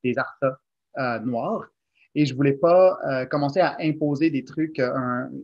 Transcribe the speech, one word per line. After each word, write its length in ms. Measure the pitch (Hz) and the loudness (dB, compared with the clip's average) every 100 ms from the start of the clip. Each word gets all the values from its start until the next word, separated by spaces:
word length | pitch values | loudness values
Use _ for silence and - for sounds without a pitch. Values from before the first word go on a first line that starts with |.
des 160 | 127 120 | -4 -4
arta, 400 | 123 - 135 131 _ _ _ - | -6 -4 -4 -4 _ _ _ -6
euh, 180 | 127 113 | -4 -4
noirs. 460 | 120 117 156 220 - _ _ _ _ | -4 -4 -4 -6 -10 _ _ _ _
Et 140 | 147 143 | 0 0
je 80 | 127 | 2
voulais 180 | 139 | 2
pas, 460 | 139 170 180 185 180 143 | 4 4 6 6 4 -4
euh, 180 | 131 131 | -4 -2
commencer 340 | 151 143 185 | -2 0 2
à 160 | 160 - | 0 0
imposer 500 | 156 151 151 139 165 | -2 0 -2 2 0
des 140 | 139 | 0
trucs, 340 | 131 160 156 156 | -6 -4 -4 -2
euh, 160 | 123 | -2
un, 380 | 135 123 123 127 135 | -2 -2 -4 -6 -12